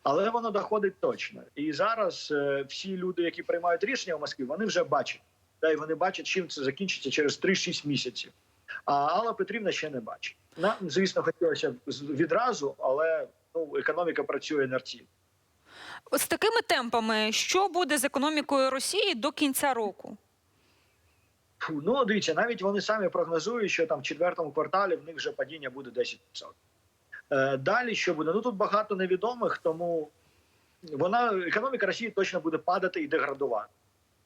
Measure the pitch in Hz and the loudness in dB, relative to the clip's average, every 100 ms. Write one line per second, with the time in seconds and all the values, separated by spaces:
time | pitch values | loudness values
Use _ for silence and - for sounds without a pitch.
0 | - 151 208 233 226 196 185 214 196 - | 0 2 2 0 0 -2 0 0 0 0
1 | 147 110 - - - - 156 143 202 226 | -2 -2 -6 -12 -14 -6 -4 0 0 2
2 | 190 - - 147 143 139 135 - 190 185 | 0 -2 -2 0 0 0 -4 -8 -6 -4
3 | 180 175 170 175 - 170 175 170 202 262 | -2 0 -2 -2 -2 0 2 2 0 -2
4 | 185 156 147 - 127 170 214 175 156 143 | -2 -4 -4 -6 -4 -2 0 0 2 2
5 | - - _ _ _ - 160 151 156 156 | 0 -8 _ _ _ 0 2 2 0 0
6 | 151 147 143 190 165 - 135 135 190 - | 0 -2 -2 -2 -2 -2 -2 -2 -4 -4
7 | 135 151 147 - 180 185 - 160 147 135 | -2 2 2 2 2 2 0 -2 0 -2
8 | 127 - - _ _ _ - - - 143 | -2 -8 -12 _ _ _ -14 -6 0 2
9 | 147 180 226 220 185 220 190 143 156 135 | 2 2 0 -2 -2 -2 -2 -2 -2 -6
10 | 107 - - - _ - 185 220 180 139 | -8 -10 -12 -12 _ -2 0 0 0 2
11 | 190 170 143 - 160 139 147 - - 131 | 2 2 0 2 2 2 -2 -4 -8 -8
12 | 147 139 160 180 247 196 139 - 135 139 | -4 0 2 2 2 0 -4 -2 0 2
13 | 160 160 135 _ _ 165 151 139 135 156 | 2 0 -4 _ _ -6 -2 -2 0 0
14 | 170 147 139 139 - 151 131 131 - 120 | 0 0 -2 -2 0 0 2 0 -4 -16
15 | - _ _ _ _ _ _ - - - | -18 _ _ _ _ _ _ -20 -16 -16
16 | - 294 - 330 415 453 - 311 240 240 | -2 -2 0 2 2 2 4 2 2 0
17 | 220 220 214 220 - 359 392 330 311 294 | 2 2 2 0 2 4 4 2 2 2
18 | 277 269 294 311 - 277 262 262 - 381 | 2 2 2 2 2 4 4 2 -2 0
19 | 415 247 277 - 294 262 285 240 208 - | 0 0 -2 2 0 2 2 2 -2 -6
20 | - 208 _ _ _ _ _ _ _ _ | -14 -16 _ _ _ _ _ _ _ _
21 | _ _ _ _ _ - - 151 156 277 | _ _ _ _ _ -8 -4 -2 2 2
22 | 226 208 - 160 233 226 196 202 - 214 | 4 2 2 2 2 2 0 0 0 0
23 | 180 180 165 165 170 240 190 165 160 147 | 2 0 0 0 0 0 0 2 0 0
24 | - 147 175 175 156 156 147 185 196 156 | -2 0 0 0 -2 -2 0 2 2 -2
25 | 147 151 147 147 131 160 135 127 123 117 | -6 -8 -6 -4 -6 -6 -10 -10 -6 -2
26 | 117 - _ - - - _ _ _ _ | -2 -4 _ -16 -16 -20 _ _ _ _
27 | _ - - 143 135 135 143 226 247 196 | _ -12 -2 2 2 2 2 2 2 0
28 | 180 151 156 196 233 196 185 202 214 190 | 0 0 2 0 0 0 2 2 0 -2
29 | 185 185 220 247 185 - 170 160 175 165 | 0 0 0 0 -2 0 -2 0 0 -2
30 | 151 _ _ _ _ _ _ _ 170 143 | -4 _ _ _ _ _ _ _ -8 -2
31 | 180 233 240 190 170 202 262 254 - 175 | 2 4 2 2 0 0 0 0 0 -2
32 | 226 202 185 180 160 156 - 185 185 180 | -2 0 0 0 -2 -2 0 0 0 -2
33 | 147 156 139 135 135 110 113 _ _ _ | -2 0 0 -2 -2 -2 -4 _ _ _
34 | _ _ | _ _